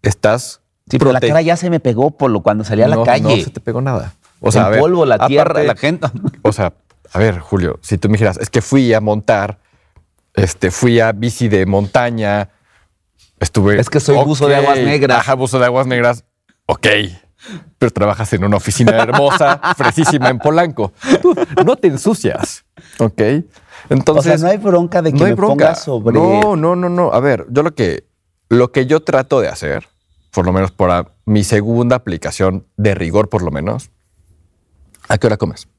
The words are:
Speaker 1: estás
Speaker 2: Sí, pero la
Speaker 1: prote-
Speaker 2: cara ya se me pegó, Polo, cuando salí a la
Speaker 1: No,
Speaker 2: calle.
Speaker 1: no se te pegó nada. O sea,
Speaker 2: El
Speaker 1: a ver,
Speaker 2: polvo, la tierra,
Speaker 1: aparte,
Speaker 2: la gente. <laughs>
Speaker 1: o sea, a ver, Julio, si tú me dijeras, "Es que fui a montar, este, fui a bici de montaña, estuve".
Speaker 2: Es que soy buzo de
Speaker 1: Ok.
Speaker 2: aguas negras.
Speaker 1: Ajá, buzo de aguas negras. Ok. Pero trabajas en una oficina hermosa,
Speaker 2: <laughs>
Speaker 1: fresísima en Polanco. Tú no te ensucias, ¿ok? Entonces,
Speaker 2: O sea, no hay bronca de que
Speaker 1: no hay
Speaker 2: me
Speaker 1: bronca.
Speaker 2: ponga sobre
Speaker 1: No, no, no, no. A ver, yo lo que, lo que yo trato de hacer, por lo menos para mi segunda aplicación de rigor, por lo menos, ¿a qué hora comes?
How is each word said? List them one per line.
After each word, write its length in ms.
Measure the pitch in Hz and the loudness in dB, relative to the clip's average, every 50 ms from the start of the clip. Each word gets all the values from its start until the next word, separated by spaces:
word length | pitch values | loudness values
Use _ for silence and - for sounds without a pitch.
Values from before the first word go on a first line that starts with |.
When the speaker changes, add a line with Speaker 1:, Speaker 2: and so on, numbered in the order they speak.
Speaker 1:
estás 600 | - 104 104 _ - 104 110 123 - - - _ _ _ _ _ _ - | -2 -2 -4 _ 0 0 0 0 -4 -12 -16 _ _ _ _ _ _ -4
Speaker 2:
Sí, 80 | - 131 | -2 2
pero 120 | 135 135 | 2 2
la 80 | 127 127 | 2 2
Speaker 1:
prote- 80 | 120 117 | 2 2
Speaker 2:
cara 120 | 147 160 | 2 2
ya 160 | 165 160 170 | 2 2 -2
se 120 | 170 180 180 | -2 -2 -2
me 100 | 170 151 | -2 -2
pegó, 320 | - 131 113 110 131 151 | -2 -2 0 0 0 -2
Polo, 300 | 151 _ 143 135 110 101 80 | 0 _ -2 0 0 0 0
cuando 200 | 104 107 107 107 | 0 -2 -2 -4
salí 180 | 107 110 104 | -4 0 2
a 60 | 110 | 2
la 80 | 110 113 | 2 2
Speaker 1:
No, 80 | 113 117 | 2 2
Speaker 2:
calle. 200 | 120 120 135 - - 117 | 2 2 2 2 0 0
Speaker 1:
no 60 | 101 - | 0 -2
se 60 | - | -6
te 100 | - - | -12 -10
pegó 220 | _ 117 117 123 | _ -6 -6 -4
nada. 320 | 131 135 123 95 - 87 - _ _ _ _ _ | -4 -4 -4 -6 -6 -10 -16 _ _ _ _ _
O 120 | - 110 | -2 0
sea, 100 | 104 110 95 | 2 2 2
Speaker 2:
El 40 | |
Speaker 1:
a 20 | 95 | 4
ver, 80 | 107 110 | 2 2
Speaker 2:
polvo, 260 | 147 165 180 175 160 | 2 2 2 2 2
la 220 | 135 117 104 127 | 2 2 2 2
tierra, 240 | 127 139 143 147 139 | 2 2 2 2 2
Speaker 1:
aparte, 160 | - 156 151 | 0 0 0
Speaker 2:
la 80 | 147 - | 0 -2
gente. 320 | - - 147 170 170 - 120 - 107 196 | -2 -2 -4 -2 -2 -6 -8 -8 -6 -8
<laughs> 160 | 151 - - _ | -8 -10 -2 _
Speaker 1:
o 80 | 110 | -2
sea, 220 | 104 - 98 85 - _ _ _ _ _ _ - | -2 0 -4 -4 -6 _ _ _ _ _ _ -8
a 80 | - 90 | -2 0
ver, 200 | 107 113 95 87 | 0 0 0 -4
Julio, 400 | 78 - 101 98 87 78 - - | -6 -4 -2 -2 -2 -2 -4 -8
si 160 | - - - | -6 -6 -4
tú 100 | 82 - 101 | -2 0 0
me 40 | 107 | 0
dijeras, 240 | 101 113 98 90 | 2 2 0 0
"Es 120 | - 113 - | -2 -10 -2
que 120 | - 117 | -2 -2
fui 320 | 107 - 135 135 131 120 113 | -2 2 0 2 2 4 2
a 80 | 110 | 2
montar, 580 | 107 107 107 107 101 - 113 101 101 101 101 _ _ _ _ _ _ _ _ _ _ _ _ _ _ _ _ | 2 0 -2 -2 0 0 0 0 0 -6 -8 _ _ _ _ _ _ _ _ _ _ _ _ _ _ _ _
este, 340 | - 98 87 - - - 92 | -2 -2 -2 -2 -2 -2 -2
fui 300 | 92 - - 123 117 117 | -2 0 0 2 4 4
a 120 | 113 113 | 2 2
bici 360 | 107 101 113 120 107 - 123 | 0 -2 -6 -6 -4 -2 -2
de 180 | 110 104 95 95 | 0 0 0 0
montaña, 840 | 92 98 98 104 98 - 127 123 120 117 113 107 101 101 104 101 95 _ _ _ _ _ _ _ _ _ _ _ _ _ _ _ _ _ _ | 2 0 0 -2 0 0 0 0 0 -4 -4 -2 -2 -2 -2 -4 -6 _ _ _ _ _ _ _ _ _ _ _ _ _ _ _ _ _ _
estuve". 400 | 107 - - 110 95 101 104 101 | -6 -2 0 0 2 2 2 2
Speaker 2:
Es 100 | 127 - | 0 0
que 100 | - 147 | -2 -2
soy 240 | 139 - 139 139 139 | 2 2 2 2 2
buzo 240 | 147 151 131 147 | 0 0 0 2
de 80 | 143 143 | 2 2
Speaker 1:
Ok. 60 | 139 139 | 2 2
Speaker 2:
aguas 160 | 139 139 135 | 2 2 2
negras. 400 | 123 - 147 147 135 131 123 120 | 0 0 0 0 2 2 2 0
Speaker 1:
Ajá, 140 | 113 - 131 | 0 0 -2
buzo 240 | 127 131 123 131 131 | -2 -2 -2 0 2
de 60 | 123 | 2
aguas 220 | 123 123 127 135 | 2 2 0 0
negras. 360 | 127 127 123 120 120 123 113 _ _ _ _ _ _ _ _ _ | 0 0 0 0 0 0 -2 _ _ _ _ _ _ _ _ _
Ok. 200 | - 80 - - 107 104 104 107 90 90 92 _ _ _ _ - 240 208 165 - - _ | -6 -6 -2 0 0 0 0 -2 -4 -8 -16 _ _ _ _ -20 -20 -18 -18 -20 -20 _
Pero 140 | _ 135 117 | _ -2 -2
trabajas 400 | - - 101 104 101 101 110 98 - | 0 0 0 0 0 -2 -4 -4 -2
en 100 | 90 95 | -2 0
una 140 | 101 104 | 0 0
oficina 340 | 95 - - 101 - 120 - 151 | 0 -2 -4 -2 2 2 4 4
hermosa, 640 | 113 113 117 - - 143 143 - - 156 139 139 143 - | 2 2 2 2 2 2 2 2 2 2 2 0 0 -2
Speaker 2:
<laughs> 100 | 165 180 | -4 -2
Speaker 1:
fresísima 520 | - 135 170 - 160 156 - 165 139 127 123 | 0 -2 -2 0 0 0 0 0 2 0 0
en 80 | 127 113 | -2 0
Polanco. 540 | - 147 156 165 180 165 139 - 107 98 _ _ - 269 262 - | 0 0 2 2 0 0 -2 -6 -6 -6 _ _ 0 0 0 2
Tú 140 | - 359 339 - 349 - - 370 370 | 4 2 2 2 -4 -4 0 0 2
no 100 | 175 285 | 2 0
te 100 | - - | 0 0
ensucias, 760 | 175 139 - - 208 226 - - 104 64 - - - - - _ _ _ - _ - - - | -2 -2 0 -2 -2 -2 -2 -4 -6 -4 -4 -8 -10 -10 -16 _ _ _ -20 _ -20 -6 -2
¿ok? 220 | 117 110 - - 113 107 135 151 165 - _ - _ _ - - - - | -2 -2 0 0 0 0 0 -2 -4 -8 _ -20 _ _ -20 -20 -6 -2
Entonces, 440 | 156 170 190 - 156 151 135 165 151 | -2 0 2 2 2 2 2 2 0
Speaker 2:
O 40 | |
sea, 80 | 151 160 | 2 2
no 40 | 180 | 0
hay 60 | 202 | 0
bronca 440 | 208 208 202 180 175 175 170 202 185 | 0 0 0 2 2 0 0 -2 0
de 120 | 165 160 135 | 0 0 2
que 60 | 143 | 2
Speaker 1:
no 60 | 165 | 2
hay 60 | 202 | 2
Speaker 2:
me 40 | 190 | 2
Speaker 1:
bronca. 300 | 208 196 220 277 143 - | 2 0 0 2 2 2
Speaker 2:
ponga 100 | - - | 0 0
sobre 380 | - - 156 135 113 104 117 117 | -2 -6 -6 -6 -2 -2 0 2
Speaker 1:
No, 380 | 147 165 180 196 208 214 214 202 | 2 2 2 2 2 2 0 0
no, 200 | 160 151 165 180 | 0 0 -2 -2
no, 140 | 180 180 175 | -2 -2 -2
no. 220 | 175 180 175 147 | -2 0 0 0
A 80 | - 117 | 0 0
ver, 260 | 131 143 127 92 71 - | 0 0 -2 -2 -4 -2
yo 120 | 120 139 151 | -2 0 0
lo 120 | 165 156 | 0 -2
que, 320 | - 113 87 67 50 _ _ _ _ _ _ _ _ _ _ | -2 -2 -2 -2 -6 _ _ _ _ _ _ _ _ _ _
lo 220 | 117 120 123 120 | 2 2 2 2
que 160 | - 143 135 | 2 -2 0
yo 140 | 127 151 160 156 | 2 0 0 0
trato 380 | - 131 135 131 _ 147 131 | 0 0 0 0 _ 0 0
de 60 | 101 | 0
hacer, 400 | 78 - - - 73 71 - - _ _ _ _ _ _ _ _ _ | -2 -6 -6 -8 -6 -6 -6 -8 _ _ _ _ _ _ _ _ _
por 120 | - 98 90 | -4 -2 0
lo 80 | 92 92 | 0 0
menos 180 | 95 95 92 | 0 -2 -2
para 400 | _ - 95 90 90 87 85 - _ _ _ | _ -2 0 0 0 0 -2 -6 _ _ _
mi 180 | 110 107 107 98 | 0 0 0 0
segunda 520 | - 113 104 101 110 117 117 120 120 127 | 2 0 0 0 0 -2 0 0 0 0
aplicación 680 | 123 _ 104 87 78 - - - - 95 95 92 98 - _ _ | -2 _ -6 -8 -6 -8 -10 -4 -2 -2 -2 -2 -4 -10 _ _
de 180 | - 104 104 98 | -2 0 0 0
rigor, 340 | 92 90 82 80 104 110 98 | 0 -4 -2 0 0 0 0
por 140 | - 104 90 | -2 -4 -4
lo 80 | 80 | -4
menos, 400 | 71 71 78 95 110 131 - - _ _ _ _ _ _ _ _ _ _ _ _ _ _ _ _ _ _ _ _ _ _ - | -6 -6 -6 -6 -6 -8 -10 -14 _ _ _ _ _ _ _ _ _ _ _ _ _ _ _ _ _ _ _ _ _ _ -6
¿a 120 | - - - | -4 -4 0
qué 80 | - | 0
hora 100 | 117 107 | 0 0
comes? 300 | 104 - 80 76 - - _ _ | 0 -4 -6 -6 -12 -18 _ _